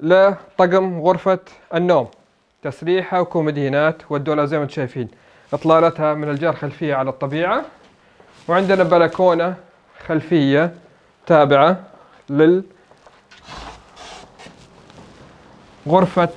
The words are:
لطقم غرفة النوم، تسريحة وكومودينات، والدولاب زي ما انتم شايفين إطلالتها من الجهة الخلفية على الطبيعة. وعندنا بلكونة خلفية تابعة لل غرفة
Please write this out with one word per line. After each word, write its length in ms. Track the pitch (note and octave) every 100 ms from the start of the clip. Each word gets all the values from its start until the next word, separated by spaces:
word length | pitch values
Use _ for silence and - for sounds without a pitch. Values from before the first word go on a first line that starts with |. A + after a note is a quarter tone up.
لطقم 1000 | D#3 F#3 G3 F#3 - - F3+ F#3+ F#3+ E3+
غرفة 380 | D#3+ F#3 G3 F#3 - - _
النوم، 340 | E3+ F3+ D#3+ A2+ _ _ _ _ _
تسريحة 580 | D3+ - D#3+ F#3 F3+ F#3
وكومودينات، 800 | F3 F3 D3+ C#3+ C3+ C#3+ D3+ D#3+ -
والدولاب 360 | D3 C#3+ D3+ D3
زي 120 | D#3
ما 60 |
انتم 100 | C#3+
شايفين 340 | - B2+ C#3 A2+ - _ _ _
إطلالتها 600 | C#3+ D#3+ D#3+ E3 D#3+ D3+
من 160 | D3+ D3+
الجهة 200 | C#3+ D#3+
الخلفية 460 | - D3 - D#3+ C#3
على 140 | C3
الطبيعة. 520 | C3 C#3 D3+ F3 A#3+ - - _ _ _ _ _ _ -
وعندنا 360 | F3 G3 F#3+
بلكونة 720 | F3 F3 E3 D#3+ F#3 E3 E3+ F3+ - _ _ - -
خلفية 680 | D#3+ D#3 E3+ C#3 C#3 E3+ E3+ _ _ _ _ -
تابعة 520 | D#3+ C#3+ C#3 D3+ F#3 - - - _ -
لل 340 | C#3+ D#3 F#3 F#3+ _ _ _ _ _ _ - - - - - _ - - - - _ - - - - - - - - - - - - - - -
غرفة 420 | F3 F3+ - E3+